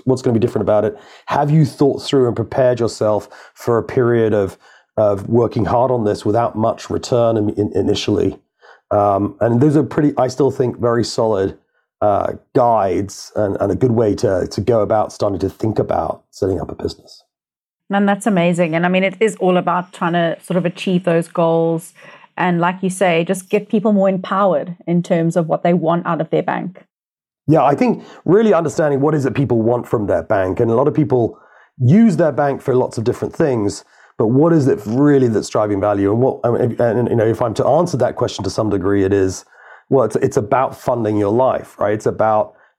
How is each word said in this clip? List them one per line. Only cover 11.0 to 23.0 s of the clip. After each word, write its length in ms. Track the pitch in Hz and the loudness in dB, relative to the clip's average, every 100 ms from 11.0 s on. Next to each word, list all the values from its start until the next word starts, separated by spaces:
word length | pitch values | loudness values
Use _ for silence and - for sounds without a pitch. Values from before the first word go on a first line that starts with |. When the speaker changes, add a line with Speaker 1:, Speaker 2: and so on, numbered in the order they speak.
Speaker 1:
solid, 560 | 107 - 113 101 98 - _ _ _ _ | -2 -2 0 0 -2 -4 _ _ _ _
uh, 300 | 104 98 87 - _ | 0 0 -2 -8 _
guides 800 | - 120 110 98 87 98 - - - | 0 2 2 0 -2 -4 -10 -10 -4
and, 200 | 104 98 | -2 -2
and 100 | 98 | -2
a 60 | 87 | 0
good 160 | 127 | 0
way 220 | 113 107 90 | 2 0 0
to, 320 | 113 92 87 | 0 0 -2
to 120 | - | -4
go 200 | 104 117 | 0 0
about 320 | 104 110 87 | 2 0 -2
starting 260 | - 107 98 | -4 -4 -2
to 100 | 95 | -4
think 300 | - 110 104 | -4 -4 -2
about 460 | - 82 82 - _ | -2 -2 -4 -8 _
setting 300 | - 95 90 | -6 -4 -4
up 80 | 71 | -6
a 60 | |
business. 480 | - 85 - - - _ _ _ _ _ _ - | -8 -10 -10 -18 -20 _ _ _ _ _ _ -4
Speaker 2:
And 180 | 202 202 | 0 0
that's 180 | 202 233 | 0 0
amazing. 480 | 190 170 170 170 | 0 2 0 0
And 100 | 165 | 0
I 40 | 175 | 0
mean, 160 | 185 | 0
it 120 | 190 190 | -2 0
is 160 | 220 - | -2 0
all 200 | 185 180 | 0 2
about 360 | 175 175 180 | 0 -2 -4
trying 220 | - 175 | -6 -2
to 220 | 175 165 - | 0 -2 -4
sort 140 | - 180 | -4 -4
of 80 | |
achieve 400 | 170 - - 180 | -2 -4 -2 -2
those 240 | 180 165 165 | 0 0 -2
goals. 680 | 180 165 165 165 165 - - - - - - | -2 0 2 0 -2 -6 -18 -20 -20 -16 -4
And 240 | 180 170 | -2 0
like 220 | 170 185 | 0 -2
you 80 | 190 | -4
say, 340 | 185 | 0